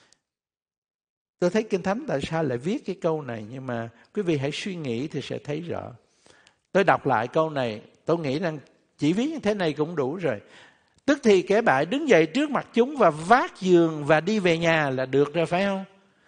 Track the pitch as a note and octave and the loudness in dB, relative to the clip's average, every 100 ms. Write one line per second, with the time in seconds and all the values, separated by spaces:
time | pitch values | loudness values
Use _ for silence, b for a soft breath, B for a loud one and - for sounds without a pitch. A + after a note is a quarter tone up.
0 | b b _ _ _ _ _ _ _ _ | b b _ _ _ _ _ _ _ _
1 | _ _ _ - F3 G#3 A3 F#3+ F#3+ G#3+ | _ _ _ -4 0 0 -2 -4 -4 -4
2 | D4 C#3+ C3 E3 D#3+ A#2+ D3+ B3+ - F3+ | -4 -6 -4 -4 -2 -4 -4 -6 -6 -4
3 | E3+ D#3+ C3+ A#2 G#2+ C3+ C3 A#2 A2+ b | -4 -4 -6 -10 -12 -12 -8 -6 -8 b
4 | b G#3 F3 D3 C#3 D3+ G#3 F3 C#3+ A#2 | b -6 -2 -2 -2 -6 -8 -8 -6 -6
5 | D#3 C#3+ - B2 - D3+ E3+ G2 - B2 | -6 -8 -8 -10 -8 -10 -8 -10 -10 -18
6 | _ b b b b b _ F#3+ F3 C3 | _ b b b b b _ 2 4 2
7 | C#3+ A#2 A#2+ D#3+ D#3+ D3 A#2+ G#2+ - _ | 2 0 0 -2 -2 -2 -4 -6 -12 _
8 | - E3+ D3 C#3+ F3+ D3+ - _ _ - | -2 -2 -2 -4 -4 -8 -14 _ _ -4
9 | D3 F#3 C#4+ D#4+ G#3 G#3 E3 C#3+ D3+ E3+ | 0 0 -2 -4 -4 -2 -2 -2 -4 -2
10 | B2+ F3+ D#3+ G2+ - b b b b b | -4 -4 -4 -6 -10 b b b b b
11 | - C#4+ A3 F#3+ - G3+ A3+ C3+ D#3+ C4+ | -2 2 4 4 4 2 4 2 2 -2
12 | D#4 F3 D#3+ A#3+ D4+ A3 - A#3 B3 D4 | 4 4 4 0 -2 -4 -2 0 2 4
13 | F3+ D3+ E3 B3 F4 - F#3 F3 E3 D#3 | 2 2 4 4 4 -4 4 6 4 0
14 | C#3+ D#3 E3 A3 F3+ E3 E3+ D#3+ C#3+ B2+ | 2 2 2 0 2 2 2 2 0 -2
15 | C3 C3+ C#3+ E3 D#3+ F3 G3+ F#3+ F#3+ _ | 0 2 2 0 -2 0 -2 -4 -8 _
16 | _ b | _ b